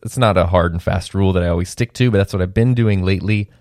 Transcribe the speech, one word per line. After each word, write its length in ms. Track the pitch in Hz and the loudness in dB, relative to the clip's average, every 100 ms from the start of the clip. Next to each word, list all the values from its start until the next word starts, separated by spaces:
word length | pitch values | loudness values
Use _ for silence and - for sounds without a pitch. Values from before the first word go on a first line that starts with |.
It's 140 | 107 - | -10 0
not 200 | 113 92 | 2 2
a 100 | 87 | 2
hard 240 | 90 85 | 2 2
and 100 | 87 | -2
fast 320 | - 95 - | -4 -4 -4
rule 200 | 98 95 | -2 0
that 100 | 90 | 0
I 60 | 87 | 0
always 200 | 85 90 | -2 -4
stick 240 | - 120 | -6 -4
to, 160 | - 123 | 0 2
but 80 | 104 | 2
that's 160 | 95 | 0
what 80 | 98 | -2
I've 120 | 92 | -2
been 200 | 104 120 | 0 2
doing 300 | 123 110 98 | 2 0 0
lately. 460 | 90 95 92 107 101 _ | 0 -2 -2 -2 -4 _